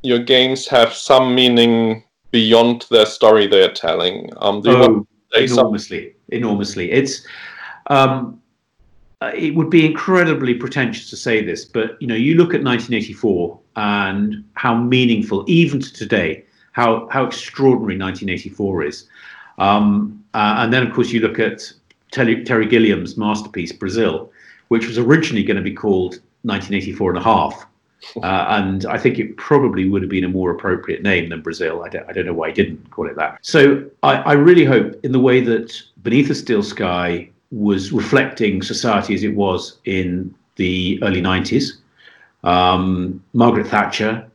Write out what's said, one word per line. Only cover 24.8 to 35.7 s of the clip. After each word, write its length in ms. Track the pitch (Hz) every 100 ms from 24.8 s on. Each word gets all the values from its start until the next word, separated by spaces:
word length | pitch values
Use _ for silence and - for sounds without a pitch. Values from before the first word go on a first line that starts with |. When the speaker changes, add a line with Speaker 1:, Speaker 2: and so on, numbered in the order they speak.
| 110
Speaker 2:
was 100 | 117
originally 460 | 120 160 160 110
gonna 180 | 101 101
be 120 | 98
called 480 | - 107 95 90 - _ _
nineteen 320 | 117 98 92 98
eighty-four 340 | 95 - 95
and 100 | 90
a 40 |
half. 420 | 110 101 76 - - _ _ _ - -
Uh, 280 | 92 95 -
and 360 | 107 95 95 95
I 120 | 113
think 200 | 127 113
it 200 | 113 -
probably 500 | - 143 127 95 95
would 120 | 98
have 80 | 92
been 140 | 95
a 60 | 90
more 220 | 92 90
appropriate 500 | 85 98 90 - 82
name 260 | 101 90 82
than 120 | 80
Brazil. 420 | 78 82 82 85
I 60 | 87
don't, 180 | 90 -
I 40 |
don't 120 | 95 87
know 80 |
why 160 | 85 80
he 40 |
didn't 380 | 90 - - -
call 160 | - 76
it 80 | 82
that. 240 | 76 -
So 480 | - 160 139 139 - _
I, 120 | 143 135
I 160 | 147
really 320 | 147 156 175 135
hope, 340 | 127 - -
in 80 | 135
the 80 | 131
way 220 | 131 127
that 400 | 117 113 113